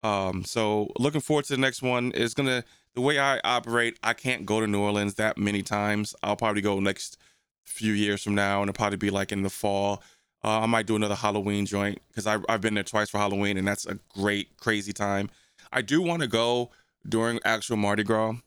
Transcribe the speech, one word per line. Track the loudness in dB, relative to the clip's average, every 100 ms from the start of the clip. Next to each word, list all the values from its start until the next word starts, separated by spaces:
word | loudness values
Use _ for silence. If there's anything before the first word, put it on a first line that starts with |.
Um, | 0 0 0 -2
so | -4 0 2 2 0 0
looking | 0 0
forward | 0 0 0
to |
the | 0
next | 0 0
one. | -2 0 0
It's | 0 -2
gonna, | 0 0 -2 -4 _ _
the | -2
way | 0 2
I | 2 0
operate, | 2 0 2 0 0 0
I | -2
can't | -2 -2 -4 0
go | 2
to | 2
New | 2
Orleans | 2 2 0
that | 0 -2 0
many | 0 0
times. | 0 0 2 0 -2 -4
I'll | -2 0
probably | 2 2
go | 2 2
next | 2 0 -8 -14 _ _ _ _
few | -14 -4 0
years | 2 2 0
from | 0 0
now, | 2 2
and | 0
it'll | 0
probably | 0 2
be, | 0
like, | 0 -2
in | -2
the | -4
fall. | -2 -2 0 0 -2 -8 _ _ _
Uh, | 0 0
I | 2
might | 2 2
do |
another | 0 0 0
Halloween | 0 0 0 0 0
joint | 0 -2 -4 _
'cause | -8 -2
I've, | -2 0
I've | 0
been | 0
there | -2
twice | -2 -2 0
for | 0
Halloween, | 0 2 0 0
and | 0
that's | -2 -4
a | -10 _
great, | -2 0 0 -4 _
crazy | -2 -2 -2
time. | -4 -2 0 -2 -8 _ _ -6
I | -4
do | 0 0
wanna | 0 -2 -2
go | 0 2 0 -2 _ _ _ -2
during | 0 0 0
actual | 0 0 0 0
Mardi | 2 2
Gras. | 2 2 2 -2